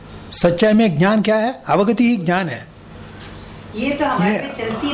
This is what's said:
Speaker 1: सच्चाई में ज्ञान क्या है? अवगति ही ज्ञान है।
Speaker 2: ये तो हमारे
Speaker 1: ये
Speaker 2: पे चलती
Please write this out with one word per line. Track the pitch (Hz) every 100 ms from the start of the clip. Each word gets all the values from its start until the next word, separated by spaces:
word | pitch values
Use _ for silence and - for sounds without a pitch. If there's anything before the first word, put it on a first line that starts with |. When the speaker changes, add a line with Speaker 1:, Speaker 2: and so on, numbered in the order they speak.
| - - -
Speaker 1:
सच्चाई | - 175 170 214
में | 214 220 147
ज्ञान | 190 220
क्या | 208 214
है? | 226 262 -
अवगति | 160 202 220
ही | 233 233
ज्ञान | 165 175 175
है। | 117 - - - - - - - - - - - 214
Speaker 2:
ये | 269
तो | 285
हमारे | 285 - 285
Speaker 1:
ये | -
Speaker 2:
पे | -
चलती | - 220 220 285